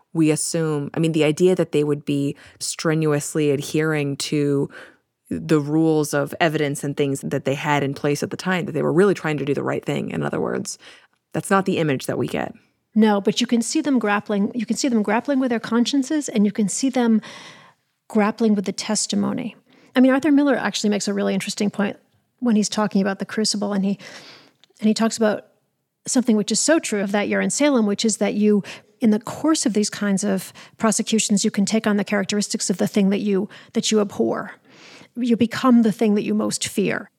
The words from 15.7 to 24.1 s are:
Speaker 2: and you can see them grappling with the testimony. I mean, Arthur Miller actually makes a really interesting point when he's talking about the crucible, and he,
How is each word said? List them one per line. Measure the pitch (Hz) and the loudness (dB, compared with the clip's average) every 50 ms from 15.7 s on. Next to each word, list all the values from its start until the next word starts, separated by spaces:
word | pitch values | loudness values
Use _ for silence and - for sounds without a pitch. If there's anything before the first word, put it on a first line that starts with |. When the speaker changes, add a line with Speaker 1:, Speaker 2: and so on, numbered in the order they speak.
| 226 240 247 - - 285 254 - 320 302 277 - | 2 2 2 2 2 0 0 0 -2 -4 -2 -2
Speaker 2:
and | - 220 202 | 0 2 2
you | 208 | 2
can | - - 214 180 | 2 0 -2 -2
see | - - - 269 | -2 -2 -2 -2
them | 254 262 240 233 226 214 - - - - - - - - - - _ _ _ _ _ _ _ - | 0 2 2 4 2 2 0 -2 -14 -18 -20 -20 -20 -20 -20 -20 _ _ _ _ _ _ _ -4
grappling | - 220 202 208 220 - 233 220 214 | 0 2 2 2 0 0 2 2 2
with | 202 190 | 2 0
the | 202 | -4
testimony. | 190 - - - 214 202 - - - 202 202 202 202 - - 208 - - _ _ _ _ _ _ - | -6 -6 -4 -4 -2 -2 -2 -2 -2 -2 -2 -2 -4 -4 -6 -8 -10 -14 _ _ _ _ _ _ 2
I | 262 | 4
mean, | 254 262 | 6 6
Arthur | 254 277 262 320 | 6 4 4 4
Miller | 285 277 294 285 254 | 4 4 4 4 2
actually | - - 202 196 - - 208 | 2 0 -4 -4 -2 0 0
makes | 208 196 - 208 | 0 0 -2 -2
a | 202 | -2
really | 202 202 196 196 | -2 0 0 0
interesting | 190 - - - - 214 208 | -2 -2 -4 -4 -2 -2 -2
point | - - 202 196 - - _ _ _ _ _ _ _ - | -2 -2 -2 -4 -4 -8 _ _ _ _ _ _ _ -4
when | 254 240 220 | -2 2 2
he's | 214 202 - | 2 2 0
talking | - 214 214 196 - 202 | 0 -2 -2 0 2 0
about | 190 202 196 - | 0 0 -2 -4
the | 202 | -8
crucible, | - - - 214 - - 202 208 202 208 | -8 -4 -2 -2 -2 -2 -2 -4 -2 -2
and | 202 190 | 0 0
he, | 202 196 - - - | 0 -2 -4 -6 -16